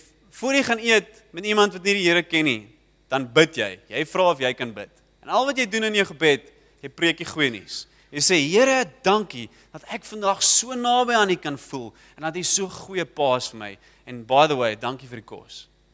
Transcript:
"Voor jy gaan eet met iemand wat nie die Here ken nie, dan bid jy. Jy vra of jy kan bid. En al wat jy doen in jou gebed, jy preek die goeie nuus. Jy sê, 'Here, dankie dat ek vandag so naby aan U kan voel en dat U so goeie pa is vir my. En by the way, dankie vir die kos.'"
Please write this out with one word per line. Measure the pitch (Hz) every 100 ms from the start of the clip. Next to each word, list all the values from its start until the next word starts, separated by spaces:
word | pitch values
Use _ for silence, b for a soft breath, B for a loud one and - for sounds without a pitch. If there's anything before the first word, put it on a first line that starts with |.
| - _ _
"Voor | - 254
jy | 277
gaan | 240 233
eet | 233 214 - - _
met | 165 208
iemand | 214 208
wat | 180
nie | 185
die | 202 175
Here | 170
ken | 165 165 156
nie, | 110 104 _ _ _ -
dan | 135 123
bid | 127 160 123
jy. | 104 92 -
Jy | 117 156
vra | 185 180
of | 147
jy | 127
kan | 127 123
bid. | 104 98 _ _ _
En | -
al | 196 269
wat | 262
jy | 233
doen | 220
in | 220
jou | 214 190
gebed, | 151 160 139 - _ b _
jy | 135
preek | - 170 165
die | 165
goeie | 165 139
nuus. | 104 90 - - b b
Jy | 147
sê, | 147 180 143
'Here, | 196 269 262 202 -
dankie | 185 214 185 127 110 b b
dat | 156 -
ek | 226
vandag | - 214 202 196
so | - - 233
naby | 254 240 247 240
aan | 233 196
U | 180
kan | 156 139
voel | - 139 113 b b -
en |
dat | 160 170
U |
so | 170 - 185
goeie | - - 190 165
pa | - 143 127
is | -
vir | 113
my. | 104 98 b b -
En | 123
by | 113 135 151
the | 139
way, | 117 107
dankie | 120 131 127
vir | 120
die | -
kos.'" | 101 - - - _ _